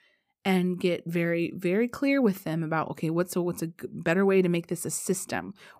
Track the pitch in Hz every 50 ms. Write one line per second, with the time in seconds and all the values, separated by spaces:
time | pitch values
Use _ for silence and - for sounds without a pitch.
0 | _ _ _ _ _ _ _ _ _ 196 190 185 180 180 180 175 - 180 170 -
1 | - 170 170 175 170 170 170 170 170 - - 180 185 175 180 208 240 247 - -
2 | 285 277 277 277 254 214 185 - - 170 160 170 165 156 160 160 147 - 156 -
3 | - 156 160 170 180 185 - 185 175 175 170 - 170 165 165 - - - - -
4 | 165 175 165 190 196 196 190 190 185 175 175 170 170 - 180 170 - - - -
5 | - - 190 - - - - 95 - - - - - - - -